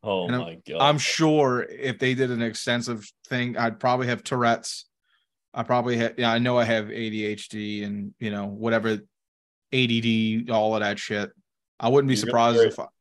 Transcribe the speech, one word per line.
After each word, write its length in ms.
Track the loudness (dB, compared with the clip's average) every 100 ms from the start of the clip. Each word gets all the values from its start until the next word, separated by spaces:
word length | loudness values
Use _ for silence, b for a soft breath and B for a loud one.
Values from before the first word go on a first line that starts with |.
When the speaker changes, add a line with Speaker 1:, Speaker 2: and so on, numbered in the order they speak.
Speaker 1:
Oh 220 | -2 -2 -2
Speaker 2:
And 100 | -4
I'm, 60 |
Speaker 1:
my 160 | -6 -12 -10
God. 120 | 0
Speaker 2:
I'm 180 | 2 2
sure 640 | 0 2 4 4 4 2
if 360 | -4 -6 -6 -2
they 160 | 0
did 160 | 0 0
an 120 | 0
extensive 680 | -4 -4 -2 -2 -2 -8 -10 _ _
thing, 300 | -4 -4 -2
I'd 240 | -4 -2
probably 260 | 0 0 0
have 160 | -4
Tourette's. 640 | -4 0 2 0 -2 -12 -16 _ _ _ _ _ _ -10
I 60 |
probably 340 | 0 0 0 0
ha-, 180 | -2 0
yeah, 140 | 0
I 60 | 2
know 200 | 2 2
I 60 |
have 260 | 2 0 -2
A 200 | -8 -6
D 140 | -4
H 240 | -4 -6 -10
D 360 | -10 -8 -6
and, 280 | -6 -8 -10 -8
you 140 | -6
know, 140 | -6 -8
whatever, 520 | -2 2 2 2 -2 -4 _ _ _ _ _ _
A 160 | 0 2
D 140 | 2
D, 460 | 2 2 2 -2 0
all 240 | 0 2
of 80 | 2
that 160 | -2 -4
shit. 320 | -4 -4 -6 _ _ _ _ _
I 100 | 2
wouldn't 200 | 4 4
be 80 | 0
Speaker 1:
You 60 |
really 60 | 2
Speaker 2:
surprised 300 | 4 4 6
Speaker 1:
are 80 | 4
Speaker 2:
if 140 | 2
I 60 | -12 _